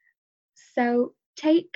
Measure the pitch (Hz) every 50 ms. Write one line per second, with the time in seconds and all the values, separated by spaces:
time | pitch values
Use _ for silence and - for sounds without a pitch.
0 | _ _ _ _ _ _ _ _ _ _ _ _ _ _ - 262 240 240 240 240
1 | 247 - _ _ _ _ _ - 294 311 320 339 - - -